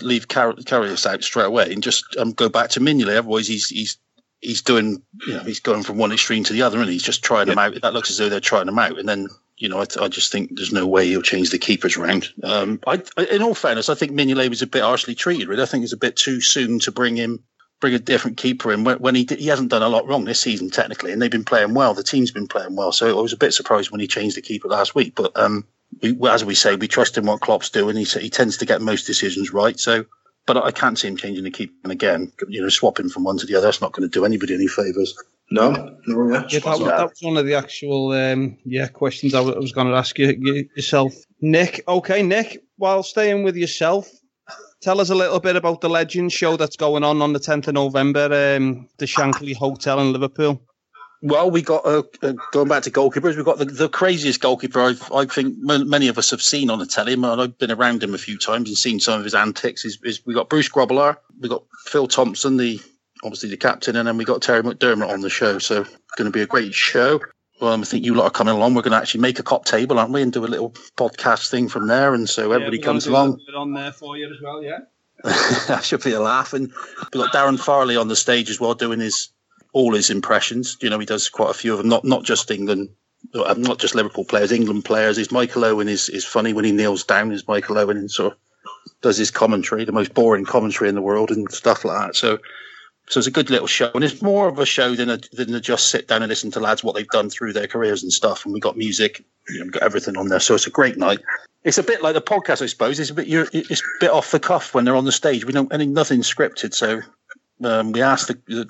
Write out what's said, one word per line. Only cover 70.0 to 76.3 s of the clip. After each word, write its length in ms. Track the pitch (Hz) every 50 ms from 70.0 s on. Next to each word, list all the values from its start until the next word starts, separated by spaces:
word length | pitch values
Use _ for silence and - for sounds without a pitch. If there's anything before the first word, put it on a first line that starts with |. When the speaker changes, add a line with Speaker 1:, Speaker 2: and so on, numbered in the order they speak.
| 110 117 131
Speaker 1:
we, 80 | 143
and 100 | 135 123 -
do 120 | 127 113
a 20 |
little 240 | 113 117 - 117 120 - - - - - -
podcast 520 | 127 113 - - - 123 113 107 - -
thing 180 | - 123 123 101
from 180 | - 110 104 107
there. 240 | 117 131 139 139 131
And 140 | 117 113 107
so 220 | - 113 110 107
Speaker 3:
Yeah, 60 | 113
Speaker 1:
everybody 200 | 123 135 139 -
Speaker 3:
we're 60 | - -
gonna 80 | 147 147
Speaker 1:
comes 100 | 147 -
Speaker 3:
do 40 | 147 127
Speaker 1:
along. 140 | 139 139 139
Speaker 3:
a 20 |
little 160 | 131 - -
bit 80 | - 143
on 180 | 143 143 143 139
there 200 | 143 139 143 143
for 260 | - 156 143 143 151
you 80 | 147 147
as 100 | 151 123 143
well, 200 | 143 151 151 151
yeah. 180 | 139 165 254 - _ _ _
Speaker 1:
<laughs> 640 | _ _ _ _ - 117 98 - - - 127 120 - -
That 140 | 135 - -
should 200 | - - - -
be 80 | 131 113
a 80 | 107
laugh. 320 | 107 110